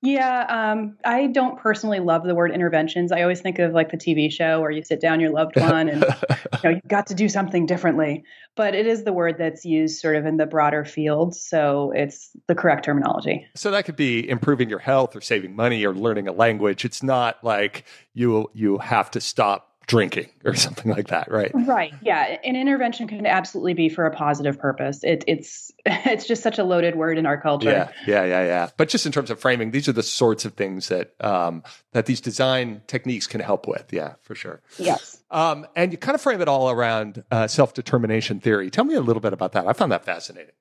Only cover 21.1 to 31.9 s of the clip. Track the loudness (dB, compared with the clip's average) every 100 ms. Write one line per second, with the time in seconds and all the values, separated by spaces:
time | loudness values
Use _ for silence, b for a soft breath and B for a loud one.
21.1 | -4 -2 -2 0 0 2 0 0 -4 -2
22.1 | 0 0 -4 -4 -2 0 2 0 -4 -10
23.1 | -4 0 0 -2 -4 -2 2 0 2 -2
24.1 | 0 -2 0 -2 -2 -4 -2 -4 -4 0
25.1 | 0 0 -4 -4 -18 -20 -4 -2 0 0
26.1 | -2 -2 -2 -2 0 0 2 2 0 -2
27.1 | 0 0 0 0 0 2 2 0 B 0
28.1 | 2 2 2 2 0 -2 -2 0 0 -2
29.1 | -4 -4 -2 0 0 0 -2 0 0 -2
30.1 | 2 2 2 -4 -4 -6 -4 -4 -4 -4
31.1 | _ -2 0 0 -4 -12 B _